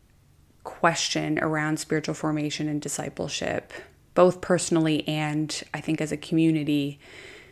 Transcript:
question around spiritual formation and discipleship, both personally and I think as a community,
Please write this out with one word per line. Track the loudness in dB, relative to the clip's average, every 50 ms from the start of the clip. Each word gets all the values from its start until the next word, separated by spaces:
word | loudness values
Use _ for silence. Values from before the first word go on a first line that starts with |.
| _ _ _ _ _ _ _ _ _ _ _ _
question | -16 -16 -2 0 2 2 2 2 -2 -2 -2 -2 -2 -2 0 0
around | 0 0 0 0 0 0 -2 -2
spiritual | -2 0 -2 0 0 -2 -4
formation | -2 -2 0 0 0 0 -2 -2 -2 -2 -2
and | -2 -4
discipleship, | -4 -4 -6 -6 -6 -6 -6 -6 -6 -4 -4 -4 -4 -2 -4 -4 -6 -8 -12 -16 -16 -18 _ _ _ _ 4
both | 6 6 6 6 2
personally | 0 0 0 0 2 2 2 4 4 4 2 0 0 -2
and | -2 -2 -2 0 0 -2 -2 -2 -4 -8 -8 -8 -10
I | -6
think | -4 -2 -2 -2
as | -2 -4
a | -6
community, | -6 -4 0 2 4 6 6 4 4 2 0 0 0 0 -2 -6 -10 -16 -20 -20 -20 -20 -20 -20 -20 -20 -20